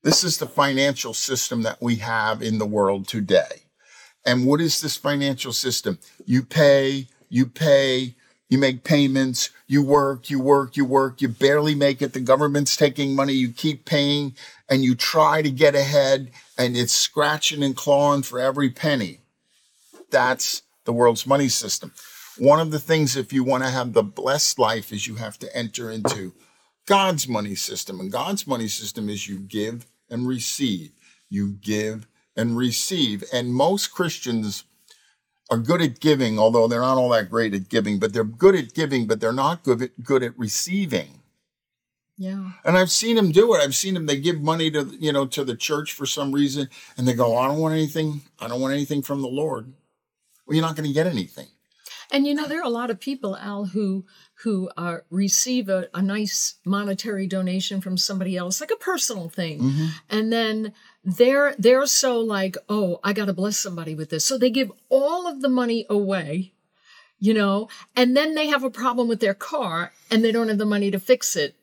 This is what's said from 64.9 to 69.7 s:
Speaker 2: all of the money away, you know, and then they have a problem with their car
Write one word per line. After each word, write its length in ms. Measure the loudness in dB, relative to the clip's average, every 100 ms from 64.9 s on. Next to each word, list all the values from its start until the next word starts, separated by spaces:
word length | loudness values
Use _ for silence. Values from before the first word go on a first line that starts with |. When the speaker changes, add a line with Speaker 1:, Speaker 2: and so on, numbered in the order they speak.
Speaker 2:
all 360 | 2 2 -2 -4
of 140 | -2
the 80 | 0
money 380 | 0 0 -2 -2
away, 640 | -2 0 -4 -4 -6 -8 _ _ _ _ -20 _ _
you 140 | 0
know, 360 | 2 2 0 -4 -16 -6 0
and 180 | 4 4
then 180 | 2
they 140 | 0 0
have 140 | 0
a 60 | -2
problem 380 | -2 -2 0 -2
with 120 | 0
their 120 | 0
car 580 | -2 -6 -4 -4